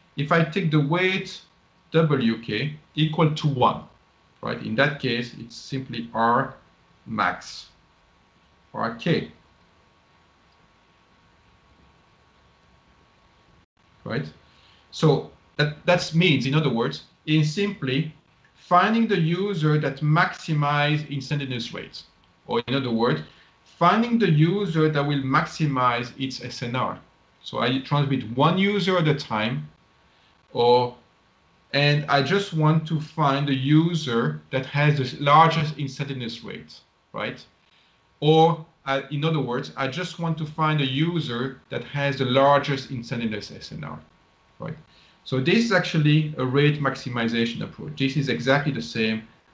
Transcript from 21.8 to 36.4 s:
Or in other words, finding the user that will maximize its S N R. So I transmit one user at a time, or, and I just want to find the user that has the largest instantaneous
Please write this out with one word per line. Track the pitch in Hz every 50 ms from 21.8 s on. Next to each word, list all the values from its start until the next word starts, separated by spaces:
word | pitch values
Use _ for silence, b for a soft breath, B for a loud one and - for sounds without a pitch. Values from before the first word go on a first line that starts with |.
| - - - - - _ _ _ _ _ _ _ _
Or | - 113 117 - -
in | 131
other | 139 127 123
words, | 117 113 113 127 147 151 B B B B B B B B _
finding | _ _ - 170 175 202 220 233 240 233 226
the | 202 185
user | 156 147 156 175 190 208 208 170 156 160 156 156
that | 151 143 143
will | 147 147 139
maximize | 127 131 135 156 170 - - - 160 147 135 127 127 123 120 117 117 - - -
its | 135 131 - -
S | - 123 - -
N | 127 117 117
R. | 127 113 92 - - - _ _ _ _ _ _ _
So | - - 123 117
I | 117 127 131 131
transmit | - - 147 143 143 - 139 117 110 104 117
one | 131 143 165 185 190
user | 196 202 208 202 170 190 185 180
at | 160 151
a | 135
time, | - - - 117 107 107 117 139 147 151 - - _ _ _ b b b b b b b b b b _ _
or, | - 120 120 120 123 123 123 123 120 - _ _ _ _ _ _ _ _ _ _ _ _ _ _
and | - 139 143 147 147 147 147 -
I | 139 143
just | 135 127 185 202 196 -
want | 165 156 151 151 160 160 - -
to | 170 151
find | - - - 165 151 139 135 139 143
the | 143 135
user | 131 131 139 151 156 165 175 175 156 - 127 117 117 131 151 151 - - _
that | - 131 131
has | - - 143 147 151 143 -
the | 127 - - -
largest | 143 143 147 156 165 156 - 165 151 - - -
instantaneous | 139 131 - - 143 135 135 127 120 110 - -